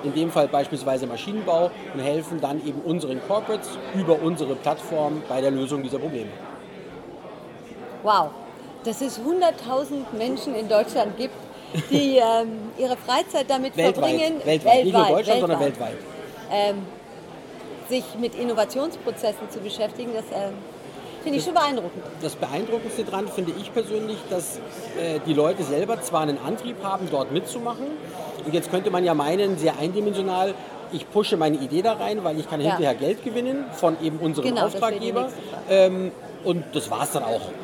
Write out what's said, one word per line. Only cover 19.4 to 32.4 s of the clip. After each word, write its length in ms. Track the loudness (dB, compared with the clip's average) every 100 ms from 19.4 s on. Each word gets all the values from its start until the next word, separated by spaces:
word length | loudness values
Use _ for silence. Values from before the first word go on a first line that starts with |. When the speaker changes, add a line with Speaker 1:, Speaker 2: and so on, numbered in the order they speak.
| -8
Speaker 2:
zu 100 | -8
beschäftigen, 520 | -8 -4 -4 -4 -6
das, 120 | -6 -6
ähm, 220 | -6 -4 -6 -12 -14 -14 -14 -14 -8
finde 160 | -2 0
ich 60 | 2
Speaker 1:
Das 80 |
Speaker 2:
schon 0 | 4
beeindruckend. 420 | 4 0 -4 -8 -12 -6
Speaker 1:
Das 140 | -6 -4
Beeindruckendste 680 | -4 -2 -2 -2 -2 -4
dran 240 | -2 -2 -4
finde 240 | -2 -4 -4
ich 140 | -4
persönlich, 440 | -4 -2 -2 -2 -6 -4
dass, 280 | -4 -4 -8
äh, 640 | -10 -12 -8 -4 -2 -2 2
die 80 |
Leute 300 | 4 4 2
selber 360 | 0 0 0 -2
zwar 200 | 0 0
einen 160 | 2 0
Antrieb 400 | -2 -4 -6 -6
haben, 240 | -4 -2 -2
dort 200 | -2 0
mitzumachen. 560 | -2 -2 -6 -6 -6 -6 -8 -10 -12 -10 -8 -2
Und 80 |
jetzt 180 | -2 0
könnte 180 | 0 0
man 120 | 2
ja 100 | 2
meinen, 440 | 2 2 2 2 4
sehr 200 | 2 2
eindimensional, 760 | 0 0 0 0 0 2 0 0 -10 -14 -8
ich 180 | -8 0
pushe 240 | 2 4 4
meine 220 | 4 4
Idee 240 | 0 2
da 120 | 2
rein, 300 | 2 0 0
weil 160 | 0
ich 100 | -2